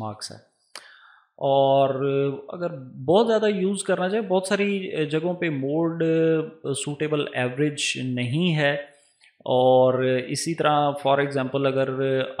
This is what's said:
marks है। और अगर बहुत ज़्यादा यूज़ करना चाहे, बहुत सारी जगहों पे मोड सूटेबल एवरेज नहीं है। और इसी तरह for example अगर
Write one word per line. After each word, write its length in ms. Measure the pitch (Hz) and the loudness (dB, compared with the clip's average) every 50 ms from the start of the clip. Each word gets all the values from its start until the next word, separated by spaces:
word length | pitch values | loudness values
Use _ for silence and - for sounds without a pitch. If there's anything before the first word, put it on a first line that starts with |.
marks 300 | 110 107 104 - - - | -10 -10 -10 -10 -12 -14
है। 80 | - 104 _ _ _ _ _ _ - - - - - - - - - _ _ _ _ - | -14 -16 _ _ _ _ _ _ -20 -20 -20 -20 -20 -20 -20 -20 -20 _ _ _ _ -4
और 520 | - 139 139 139 139 135 135 139 139 135 131 131 139 139 139 139 139 139 135 139 - - 185 | 0 2 4 4 4 4 6 4 4 2 2 0 -2 0 0 0 0 -2 -4 -6 -10 -12 -10
अगर 140 | 175 175 165 156 135 131 127 - | -8 -8 -8 -8 -10 -16 -16 -14
बहुत 320 | 135 127 151 175 214 233 | -6 0 2 4 4 4
ज़्यादा 220 | 226 220 214 220 208 | 4 2 2 2 0
यूज़ 360 | 208 185 185 196 202 196 - | 0 0 0 -2 -2 -2 -2
करना 240 | - 180 175 180 185 | -2 -2 0 0 -2
चाहे, 140 | 208 226 | -2 -2
बहुत 260 | 208 190 185 190 185 - | -2 0 0 0 0 0
सारी 440 | 208 196 202 202 202 196 185 - - 160 151 | 0 0 0 0 0 -2 -4 -4 -4 -4 -2
जगहों 280 | 143 151 156 160 180 175 | 0 -2 -2 -2 -2 -2
पे 160 | 175 175 165 | -2 -2 -2
मोड 480 | 147 135 135 139 151 160 165 165 165 165 165 160 160 160 160 160 160 156 156 156 - - - | -2 -2 -2 -2 0 0 0 0 0 0 0 2 2 4 4 4 2 2 0 -4 -8 -10 -6
सूटेबल 640 | 139 135 - - 147 143 - 156 151 151 147 139 - - | -6 -4 -4 -4 -6 -4 -4 -2 -2 0 -2 -2 -2 -2
एवरेज 580 | 131 127 123 123 139 151 151 143 - - - - | -2 -2 -2 0 0 -2 -2 -2 -2 -4 -4 -4
नहीं 560 | 135 127 127 127 123 123 117 131 160 185 180 | -4 -4 -4 -4 -2 -2 -2 0 0 2 2
है। 460 | 156 151 147 143 147 143 - - _ _ _ _ _ _ _ _ _ _ - | 2 2 2 2 0 -2 -6 -12 _ _ _ _ _ _ _ _ _ _ -4
और 720 | - 127 127 127 127 131 127 127 127 127 127 127 131 127 127 | 0 2 4 6 6 6 6 6 6 4 2 2 0 0 0
इसी 360 | 123 - 147 - - 165 165 | -2 -4 -6 -6 -4 -4 -2
तरह 420 | 156 151 151 151 147 147 143 139 143 - | 0 0 2 2 2 2 0 -2 0 0
for 120 | 139 139 143 | 2 2 2
example 480 | 143 139 139 139 131 123 - 139 139 | 2 0 -2 -4 -4 -2 -2 0 0
अगर 540 | 135 131 135 135 135 131 131 135 135 131 131 131 - - - | 0 0 0 -2 -2 -2 -2 0 0 0 0 -2 -2 -2 0